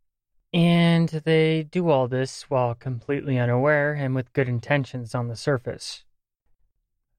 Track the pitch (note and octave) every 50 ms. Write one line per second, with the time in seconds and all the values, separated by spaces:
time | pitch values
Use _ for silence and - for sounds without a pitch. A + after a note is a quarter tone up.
0 | _ _ _ _ _ _ _ _ _ - - E3+ E3+ E3+ E3+ E3+ E3+ E3+ E3+ E3
1 | E3 D#3+ D#3+ D#3 - D#3+ D#3+ D#3+ D#3+ D#3+ D#3+ D#3+ D#3 D3+ - F3+ F3 E3 D3 C3
2 | B2+ B2 B2+ B2+ C3 B2+ - - - - C#3 B2+ B2 A#2+ A#2 - - C3 B2+ A#2
3 | - - C#3+ C#3+ - D3 C3 B2+ B2 A#2+ A#2+ B2 C3+ D3+ D3+ D3 C#3+ D3 D3+ D3
4 | C#3 C3 C3 C3 C3 _ - D3 C3+ B2 B2 A#2 - - D3 C#3+ C3 - - B2+
5 | A#2+ A2+ - B2 A#2+ A#2+ A#2 - - D3+ C#3 A#2+ - - - - - - - -
6 | - _ _ _ _ _ _ _ _ _ _ _ _ _ _ _ _ _ _ _
7 | _ _ _